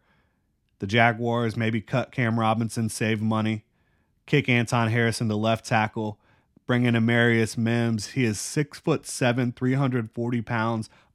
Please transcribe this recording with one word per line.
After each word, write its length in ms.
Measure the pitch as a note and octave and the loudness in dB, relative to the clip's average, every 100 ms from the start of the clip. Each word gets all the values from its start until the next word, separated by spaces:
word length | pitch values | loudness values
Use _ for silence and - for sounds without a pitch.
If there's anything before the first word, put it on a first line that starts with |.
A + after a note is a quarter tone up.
| _ _ _ _ _ _ _ - | _ _ _ _ _ _ _ -10
the 80 | G2 | -2
Jaguars 680 | A#2 A#2 A2 A#2+ A#2 A#2 A2 | 4 4 2 -2 -2 -2 -2
maybe 240 | A2+ A2+ | -2 -2
cut 320 | - C3 - | -2 -4 -4
Cam 260 | - A#2 A#2 | -2 -2 2
Robinson, 520 | A2+ A2+ A2+ - A2 | 2 0 -2 -2 -4
save 320 | - A2 A2 | -2 -2 0
money, 420 | A2 A2 G#2+ A2 - _ _ _ _ _ - | 0 0 0 -2 -6 _ _ _ _ _ 0
kick 240 | D3 - | 0 2
Anton 400 | A#2+ A#2 B2 A2+ | 0 2 0 0
Harrison 400 | A#2 A#2 A2+ A#2 | 2 0 0 -2
to 60 | G#2+ | 0
left 280 | A2 A2+ | 0 -2
tackle, 560 | - A2+ G#2+ - G#2+ G#2 _ _ _ _ - | 0 0 0 -4 -8 -10 _ _ _ _ -2
bring 180 | B2 | 0
in 100 | B2 | 2
Amarius 640 | A#2 A2+ A#2 A#2 A2+ A2 - | 2 4 4 4 4 2 0
Mims. 520 | A2+ A#2 A#2 A2 G2 | 0 0 0 -2 -4
He 160 | - | -2
is 140 | A#2+ G2+ | -2 -2
six-foot-seven, 1160 | - - D3 - - D3 - - B2+ A#2+ B2 | -4 -4 -4 -4 -2 -2 -4 -2 0 0 -2
three 220 | A#2+ B2+ | -2 0
hundred 360 | C3+ C#3 B2+ A2+ | 0 0 -2 -4
forty 320 | - A#2 B2 | -6 -4 -4
pounds, 480 | A2+ A#2+ A2 A2+ A2 _ _ | -2 -2 0 -2 -6 _ _